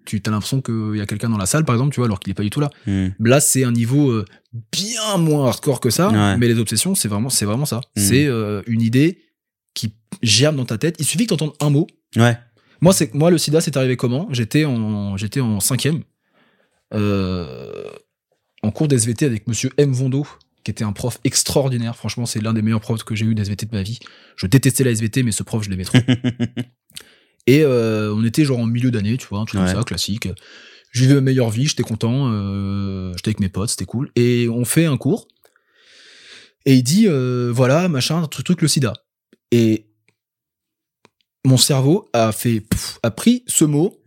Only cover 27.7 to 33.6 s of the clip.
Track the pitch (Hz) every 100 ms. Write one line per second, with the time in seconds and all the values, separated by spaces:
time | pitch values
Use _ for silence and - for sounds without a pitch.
27.7 | 120 113 107 107 107 113 156 143 123 113
28.7 | 120 127 120 104 123 - 101 110 98 92
29.7 | 95 113 - - 104 92 92 - - -
30.7 | - _ 120 131 139 131 131 113 110 147
31.7 | - 117 113 117 135 131 104 98 98 98
32.7 | 98 98 95 92 87 110 107 95 92